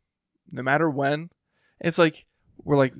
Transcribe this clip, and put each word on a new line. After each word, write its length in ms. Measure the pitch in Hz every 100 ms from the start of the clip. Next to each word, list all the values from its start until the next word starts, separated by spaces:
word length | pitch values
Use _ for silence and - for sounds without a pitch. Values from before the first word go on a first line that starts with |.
| _ _ _ _ -
No 120 | 131
matter 260 | 127 151 165
when. 400 | 135 139 147 170 _ _ _ _ -
It's 180 | 170 165
like 280 | 165 - _ _ _ _
we're, 120 | - 143
like, 180 | 135